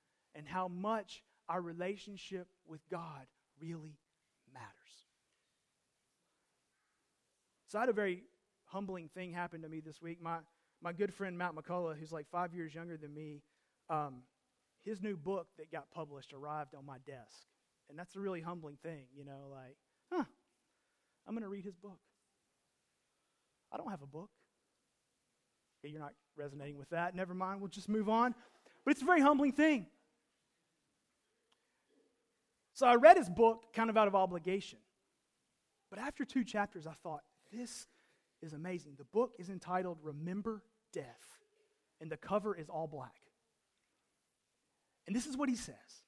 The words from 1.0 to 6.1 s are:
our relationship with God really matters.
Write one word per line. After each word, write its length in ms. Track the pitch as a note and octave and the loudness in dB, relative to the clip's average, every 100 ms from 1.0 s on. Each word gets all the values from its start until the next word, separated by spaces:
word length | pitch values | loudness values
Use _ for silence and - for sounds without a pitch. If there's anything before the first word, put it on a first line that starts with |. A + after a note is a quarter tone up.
| F#3 - _ _ - | -4 -16 _ _ -6
our 140 | F3 | -4
relationship 880 | E3+ E3+ F3+ G3+ G#3 G3 - F#3 F3+ _ D#3+ | -4 -6 -4 -6 -10 -14 -10 -10 -12 _ -20
with 140 | D3+ - | -18 -10
God 340 | F3 E3 C#3 C3 _ _ C#3+ | -10 -8 -14 -18 _ _ -14
really 400 | D#3+ E3 D#3 D3 _ _ _ _ _ | -12 -10 -12 -20 _ _ _ _ _
matters. 140 | C3 A2 - - - _ _ _ _ _ _ _ _ _ _ _ | -16 -16 -18 -20 -20 _ _ _ _ _ _ _ _ _ _ _